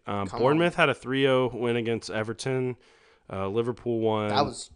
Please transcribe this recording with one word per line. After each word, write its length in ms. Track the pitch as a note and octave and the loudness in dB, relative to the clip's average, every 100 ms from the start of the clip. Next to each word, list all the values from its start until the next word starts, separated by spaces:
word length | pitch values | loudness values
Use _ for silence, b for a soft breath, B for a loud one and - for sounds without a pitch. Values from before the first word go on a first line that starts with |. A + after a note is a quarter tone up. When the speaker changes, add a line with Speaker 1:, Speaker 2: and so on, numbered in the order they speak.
| - | -6
Speaker 1:
Um, 220 | G2+ G2 | -4 -4
Speaker 2:
Come 100 | A#2+ | 0
Speaker 1:
Bournemouth 360 | B2+ D#3 F3 | 2 4 2
Speaker 2:
on. 20 | E3+ | 2
Speaker 1:
had 120 | D3+ | 2
a 40 | |
three 320 | B2 A#2+ C3+ C3+ | 2 -2 0 4
oh 220 | B2+ B2+ | 4 2
win 240 | A#2+ A#2+ A#2+ | 0 -2 0
against 320 | A2+ A2+ - | 0 -4 -4
Everton. 680 | G#2+ A2 A2+ C3 C3 B2+ A#2+ b b b b _ | -4 -4 -4 -4 -2 -2 -6 b b b b _
Uh, 180 | F#2+ G2 | -6 -4
Liverpool 500 | G#2+ A#2 A2+ A#2+ A#2 | -2 -2 -4 -4 0
won. 280 | A2 A2 G#2 | 2 2 0
Speaker 2:
That 160 | A#2+ | 0
was, 260 | C#3+ A#2 - | 0 -4 -16